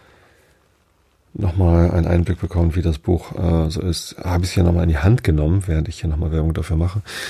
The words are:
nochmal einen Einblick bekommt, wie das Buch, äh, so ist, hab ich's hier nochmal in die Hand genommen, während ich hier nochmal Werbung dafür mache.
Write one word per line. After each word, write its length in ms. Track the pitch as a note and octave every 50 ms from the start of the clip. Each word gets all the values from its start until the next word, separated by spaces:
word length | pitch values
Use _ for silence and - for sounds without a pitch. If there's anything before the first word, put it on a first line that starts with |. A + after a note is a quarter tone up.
| _ _ _ _ _ _ _ _ _ _ _ _ _ _ _ _ _ _ _ _ _ _ _ _ _ _ -
nochmal 580 | - - F2+ E2 F#2+ F#2 E2+ E2 E2+ E2+ F2
einen 160 | - F2 E2
Einblick 340 | D#2+ F2 F2 E2+ F#2 F2 -
bekommt, 340 | - E2+ - F2+ E2+ E2 D#2+
wie 80 | F2 D#2+
das 160 | E2 D#2 -
Buch, 380 | - - F2 E2 - - -
äh, 340 | - F2 E2+ E2 E2 D#2+ D#2+
so 120 | D#2+ D#2+ -
ist, 340 | F2+ E2 - - - - -
hab 240 | - F2+ F2 F2 F2
ich's 100 | F2+ -
hier 120 | - F2
nochmal 200 | F2+ F2 F2 E2+
in 40 | E2
die 100 | E2 D2+
Hand 240 | D#2 F#2+ A#2+ C3 -
genommen, 420 | F#2 D#2+ D2+ D2 D#2 F2 G2 F#2+
während 220 | F2+ D#2+ D#2 D2+ -
ich 120 | E2 -
hier 80 | - D#2+
nochmal 240 | D#2 D2+ E2 D#2+ D#2+
Werbung 220 | D#2+ D2+ D#2+ D#2
dafür 220 | D#2 D2+ - E2
mache. 260 | D#2+ E2+ F2+ F2+ G#2 - - - - -